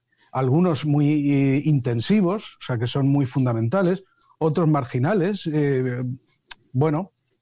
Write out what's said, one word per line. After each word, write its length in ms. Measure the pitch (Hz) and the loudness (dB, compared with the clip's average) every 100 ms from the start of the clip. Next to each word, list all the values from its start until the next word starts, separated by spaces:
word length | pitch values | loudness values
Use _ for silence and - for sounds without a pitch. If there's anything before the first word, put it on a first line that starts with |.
| _ _ _ | _ _ _
Algunos 540 | 131 131 147 180 151 151 | -4 0 2 2 0 0
muy, 460 | 147 147 151 143 | 2 2 2 2
eh, 300 | 139 139 135 156 | 2 2 2 2
intensivos, 920 | 147 123 117 110 208 175 208 - - | 0 0 -2 0 2 2 -2 -8 -16
o 40 | - | -8
sea, 120 | 123 | -4
que 80 | 120 | -2
son 200 | - 135 | 0 2
muy 180 | 143 131 | 2 0
fundamentales, 800 | 143 127 113 113 190 180 190 - _ _ - | 0 0 0 0 0 0 -2 -6 _ _ -4
otros 280 | 160 156 160 | -2 2 2
marginales. 760 | 151 123 127 131 214 170 208 - | 2 0 -2 0 0 0 -2 -4
Eh, 540 | 151 143 135 127 123 127 127 _ _ - - _ | 0 0 0 -2 -4 -8 -10 _ _ -20 -20 _
bueno, 400 | 127 156 151 196 _ _ _ | 0 0 0 -6 _ _ _